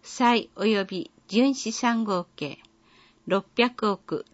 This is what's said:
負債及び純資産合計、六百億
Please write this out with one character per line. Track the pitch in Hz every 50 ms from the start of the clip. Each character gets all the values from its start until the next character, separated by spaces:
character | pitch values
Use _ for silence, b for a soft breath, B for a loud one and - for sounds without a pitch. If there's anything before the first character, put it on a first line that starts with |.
| _
負 | -
債 | - - 254 240 240 220 - - _
及 | - 196 220 220 202 196
び | 190 185 180 - - _ _ _
純 | - 190 220 254 277 269
資 | 262 - 220
産 | 220 - - 240 233 226 226
合 | 208 196 180 175 _ _
計、 | - 151 143 131 - - - _ b b b b b b b b b b
六 | - 185 196 190 _ _
百 | - 240 247 247 - - 208
億 | 196 - _ - 165 - - _